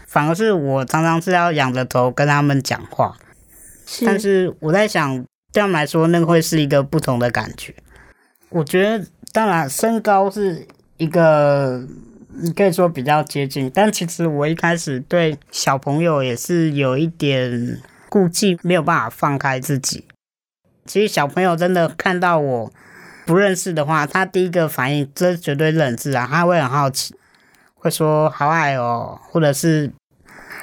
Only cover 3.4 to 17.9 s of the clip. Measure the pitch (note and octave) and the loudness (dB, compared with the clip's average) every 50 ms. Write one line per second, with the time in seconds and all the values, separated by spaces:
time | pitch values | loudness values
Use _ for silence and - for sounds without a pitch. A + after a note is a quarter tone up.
3.4 | _ _ - - - - - - - - - - A#3+ A3 G3 G3 G#3+ G3 G3 F#3+ | _ _ -20 -20 -20 -20 -20 -20 -18 -16 -8 -4 0 0 0 0 2 2 2 2
4.4 | F#3 F3 - - - D#3 E3 G3 G#3+ G#3 - F3+ D#3 C#3 C3 B2+ B2+ - _ _ | 0 0 -4 -4 -2 0 2 2 2 0 0 -2 -2 -2 -2 -6 -8 -10 _ _
5.4 | _ _ - G#3 G#3 G3 F3+ D#3 D3+ C#3+ - E3 D#3+ E3 E3+ E3+ E3 D#3+ E3+ E3 | _ _ -2 0 0 2 0 0 -2 0 0 2 2 4 4 2 4 4 4 2
6.4 | D#3+ - - D#3 D3+ C#3 D3 C#3+ C#3 C#3 - D#3+ - - C3 A#2+ A#2+ A#2+ A2+ A#2 | 2 2 0 0 2 2 2 2 2 2 0 -2 0 0 0 0 0 0 -2 -2
7.4 | G#2+ - - - - - - - - _ - - - - - - _ _ _ _ | -4 -6 -8 -14 -16 -18 -20 -20 -20 _ -20 -20 -20 -20 -20 -20 _ _ _ _
8.4 | _ _ - F3 D3+ C#3 - F#3 F#3+ G#3 A3+ A3 E3+ - _ _ - - - G#3+ | _ _ -4 -4 -2 0 2 2 2 2 0 -2 -4 -10 _ _ -16 -6 -2 0
9.4 | A3 G#3+ F3+ E3 D3+ C3+ - - - A3+ A3+ A3 A3 G#3+ G3+ G3 G3 G3 G3 G#3 | 0 2 2 0 0 -2 -2 -2 0 0 0 0 2 2 4 4 2 2 0 -2
10.4 | G3+ F#3+ E3+ D3+ - - - _ _ _ _ - E3 D#3 D3+ F3+ E3 D#3+ D#3 D3+ | -2 -2 -2 -4 -8 -14 -20 _ _ _ _ -4 -4 0 2 4 6 6 6 6
11.4 | D3 C#3+ C#3+ C#3 C#3 C3 B2+ B2 B2+ C3 - - - - - - - - - - | 4 4 4 2 2 0 -2 -4 -8 -12 -14 -18 -20 -20 -20 -20 -20 -20 -10 -6
12.4 | E3+ E3+ D#3+ - G3+ G3 F3 - F3+ F3 E3 D3 B2 C#3+ D3 D#3 D3 D3 - D3 | -4 -4 0 2 2 2 4 4 2 2 0 0 0 2 2 2 0 0 -4 -4
13.4 | C#3 C3+ C3+ D3+ C3+ C3 - F#3+ G#3 G#3+ G#3 - - E3 - - E3+ E3 D3+ C#3+ | -4 -4 -2 -4 -4 -2 0 2 2 2 2 0 -4 -6 -4 -2 -2 0 0 0
14.4 | D3 D3+ E3 E3 - E3+ E3+ E3 - D#3+ C3+ B2+ C3+ - - F3 E3 D#3+ D3 - | 0 -2 -2 0 0 0 0 -2 -2 -4 -6 -6 -4 0 0 2 2 0 -2 -4
15.4 | - _ - - - - C#3 C3+ - D3 C#3 D3+ E3+ E3+ D#3 C#3+ C3+ B2+ A#2 A#2 | -8 _ -10 -4 -2 -2 -2 -2 -2 -2 -2 0 0 0 0 0 0 -2 -4 -4
16.4 | - - F3 E3+ E3 D#3+ D3 C#3+ C#3 C3 B2+ C3+ D#3+ E3 E3 - D3+ C#3+ C3+ C3 | -4 -2 0 0 0 0 0 0 0 0 0 0 -2 -2 -4 -2 -2 0 0 0
17.4 | B2+ B2 A#2+ A#2+ A#2+ B2 A#2+ A#2+ - - | 0 -2 -2 -4 -4 -6 -8 -10 -12 -18